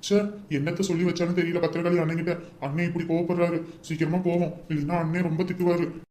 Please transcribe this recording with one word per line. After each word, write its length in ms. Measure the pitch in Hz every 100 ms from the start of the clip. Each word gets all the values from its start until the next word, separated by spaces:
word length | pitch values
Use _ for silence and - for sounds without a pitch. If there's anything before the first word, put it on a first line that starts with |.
ச்சே, 160 | - 202 208 - - 143
என்னத்த 260 | 139 - 190
சொல்லி 140 | 170 180
வச்சாலும் 300 | 160 170 175
தெரியல 240 | 165 170
பத்திரகாளி 340 | 165 165 170 175
அண்ணன்கிட்ட. 320 | 160 165 165 170 - - 139
அண்ணன் 220 | 147 175
இப்படி 160 | 170 165
கோவப்படுறாரு, 500 | 165 175 175 170 165 165 -
சீக்கிரமா 400 | - 160 156 170 180
போவோம், 260 | 170 170 - -
இல்லைன்னா 280 | 156 147 175
அண்ணன் 260 | 165 165 180
ரொம்ப 120 | 156
திட்டுவாரு. 440 | 180 180 180 170 165 - -